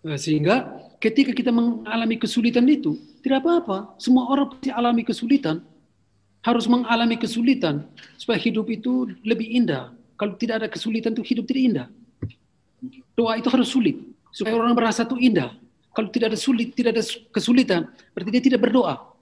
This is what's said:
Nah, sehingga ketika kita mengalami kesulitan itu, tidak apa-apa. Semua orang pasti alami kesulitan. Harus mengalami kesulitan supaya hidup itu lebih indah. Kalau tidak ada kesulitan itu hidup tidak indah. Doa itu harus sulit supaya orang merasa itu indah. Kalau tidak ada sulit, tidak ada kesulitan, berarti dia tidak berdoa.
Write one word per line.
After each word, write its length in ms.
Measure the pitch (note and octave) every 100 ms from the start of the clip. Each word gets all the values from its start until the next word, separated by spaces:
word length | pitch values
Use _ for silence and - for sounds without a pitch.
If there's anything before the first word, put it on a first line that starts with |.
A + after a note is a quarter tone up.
Nah, 160 | D#3+ C#3+
sehingga 640 | D#3+ D3+ D3+ A#3 - - - _
ketika 380 | A3 A3 - A#3+
kita 160 | B3
mengalami 640 | A#3 A#3 A#3 - A3+ A3+ A3+
kesulitan 480 | A3+ - A#3 A#3+
itu, 320 | B3 C#4+ D#3 D3+ - _
tidak 240 | - C4+
apa-apa. 560 | C4+ E4+ E4+ G3 G#3 -
Semua 320 | - B3+ B3
orang 240 | C#4 C#4 -
pasti 160 | C4+
alami 320 | B3 A#3+ A#3
kesulitan. 560 | A3+ A3 A#3 C#3 D#3+ D#3+ - _ _ _ _ _ _ _
Harus 240 | - A#3+
mengalami 560 | A#3 A#3+ A#3 A#3 A#3 A#3
kesulitan 640 | A3+ A#3 A#3 C4 E3+ C#3+ D3+ - - _
supaya 240 | - G#3+
hidup 320 | A#3 A3 A3
itu 400 | A3 B3+ B3+ A#3+ F#3
lebih 240 | G#3+ A3+
indah. 480 | A3 A#3+ G#3+ C#3 B2+ - _ _
Kalau 240 | G#3 G3+
tidak 240 | A3+ A3
ada 40 | A3
kesulitan 400 | E3+ - A3 A3+
itu 240 | A3+ - A#3+
hidup 80 |
tidak 180 | - C4+ B3+
indah. 180 | E3+ B2 - - _ - - _ _ _ _ B3+ - _
Doa 240 | - A3+ A3+
itu 160 | B3
harus 160 | B3 A#3+
sulit 320 | C4+ G3+ - - - _
supaya 240 | - G#3 A3+
orang 160 | A#3
merasa 320 | A#3 A3+ G#3
itu 160 | A#3 B3+
indah. 320 | B3 F#3 B2 - - _ _
Kalau 160 | - G#3+
tidak 240 | C4 A3
ada 80 | A3
sulit, 320 | - A#3+ A#3
tidak 240 | - A#3+ A3+
ada 80 | - - _
kesulitan, 640 | - - A#3+ B3+ F3+ D#3+ - _ -
berarti 140 | F#3+
dia 80 | A#3+
tidak 240 | C4 A#3+
berdoa. 480 | A#3 A#3+ F#3+ B2+ - _